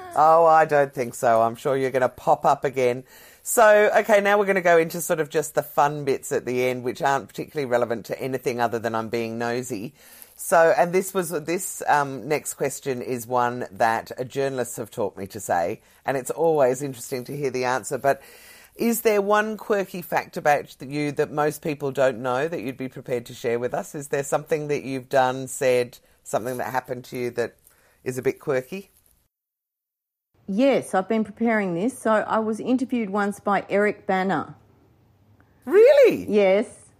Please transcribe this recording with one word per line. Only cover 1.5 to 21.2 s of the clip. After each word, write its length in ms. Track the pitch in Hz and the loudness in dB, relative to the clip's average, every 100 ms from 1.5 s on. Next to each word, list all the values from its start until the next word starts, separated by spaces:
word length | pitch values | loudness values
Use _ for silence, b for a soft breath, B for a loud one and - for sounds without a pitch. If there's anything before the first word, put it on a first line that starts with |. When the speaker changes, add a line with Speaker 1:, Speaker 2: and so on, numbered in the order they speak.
| 117 | 0
Speaker 1:
sure 220 | 147 135 | -2 0
you're 140 | 131 | 0
gonna 180 | 127 127 | 0 0
pop 340 | - - 151 | -2 0 2
up 220 | 160 135 143 | 2 0 0
again. 380 | 127 123 123 - B B B | 0 0 0 -8 B B B
So, 480 | - - 214 208 208 - | -4 4 8 8 6 4
okay, 240 | 214 208 | 4 4
now 200 | 202 208 | 4 2
we're 80 | 196 | 2
gonna 120 | 196 | 2
go 200 | 175 170 | 4 4
into 220 | 165 175 | 4 -4
sort 180 | - 170 | -4 -2
of 100 | 147 | -2
just 240 | 160 147 | -2 -2
the 80 | - | -4
fun 420 | 147 - 147 147 | -4 2 2 2
bits 280 | 139 127 - | -2 -2 -2
at 140 | 127 113 | -4 -2
the 180 | 127 127 | 0 0
end, 180 | 127 | -2
which 160 | 123 113 | -6 -2
aren't 240 | 147 139 98 | 0 0 -4
particularly 420 | - - 156 135 | -12 -8 -6 0
relevant 380 | 120 117 117 - | 0 0 -4 -6
to 120 | 131 | -6
anything 400 | 131 131 143 120 | -4 -4 -4 -2
other 200 | 120 117 | -2 -2
than 160 | 113 113 | -4 -4
I'm 140 | 113 | -4
being 280 | 117 113 113 | -4 -4 -4
nosy. 560 | 120 120 123 117 117 B B B B B | -4 -4 -6 -8 -10 B B B B B
So, 380 | - 170 165 139 | 2 4 6 4
and 180 | 175 | 2
this 200 | 180 190 | 0 -2
was, 160 | 196 170 | -4 -4
this, 540 | 165 151 175 - - - | -6 -4 -6 -6 -8 0
um, 400 | 143 139 135 110 | 0 0 -6 -4
next 280 | 147 - - | -4 -4 -6
question 480 | 147 - - 123 | -6 -4 -6 -6
is 240 | 98 127 113 | -6 -8 -2
one 400 | 127 120 123 117 | 0 0 -2 -8
that, 400 | 98 113 113 - - | -2 0 0 -4 -10
uh, 40 | |
journalists 540 | 123 139 139 135 120 - | -8 -4 -4 -2 -6 -6
have 120 | 113 | -12
taught 260 | - 101 - | -4 -6 -4
me 120 | 98 | -12
to 120 | 110 | -12
say, 400 | - 87 87 110 b b - | -2 0 0 -4 b b -4
and 100 | 135 | -4
it's 140 | 123 | -4
always 500 | 135 165 156 127 127 | -2 2 4 4 2
interesting 420 | 143 123 - 131 123 | -4 -10 -10 -10 -8
to 120 | 139 | -4
hear 140 | 139 | -4
the 140 | 123 127 | -2 -2
answer, 340 | 127 101 139 | -2 -4 -2
but 200 | 135 135 B B B B B - | 0 0 B B B B B -4
is 260 | 233 233 | -2 0
there 200 | 233 208 | 2 2
one 360 | 196 208 214 220 | 2 0 0 -6
quirky 440 | - 208 185 185 | -4 -4 -2 -8
fact 360 | 175 156 - - | -4 -4 -4 -4
about 380 | 151 143 - - | 2 2 0 -14
you 300 | 131 147 147 | -10 -4 -4
that 200 | 143 | -2